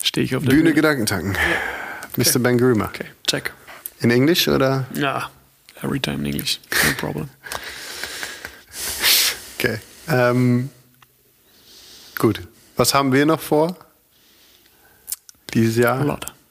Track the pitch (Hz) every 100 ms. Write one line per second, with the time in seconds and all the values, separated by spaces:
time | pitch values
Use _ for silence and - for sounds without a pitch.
0 | - - 127 131 131 139 160 151 156 143
1 | 104 98 87 92 - 165 - - - -
2 | - - 120 127 123 123 127 110 92 -
3 | - - - 143 - - - - - -
4 | 117 120 139 175 156 143 135 135 127 -
5 | 143 131 - - _ _ _ - - 139
6 | 143 139 71 143 151 - - - - -
7 | - - 147 - - - - - - -
8 | - - - - - - - - - -
9 | - - - - - - - 110 - -
10 | - 127 123 123 123 123 135 - _ _
11 | _ _ _ _ _ _ - - - -
12 | - - 117 101 90 _ _ - 120 139
13 | 139 131 147 156 - 151 165 180 - _
14 | _ _ _ _ _ _ _ _ _ _
15 | - - _ - - 117 113 113 120 127
16 | 143 - - - _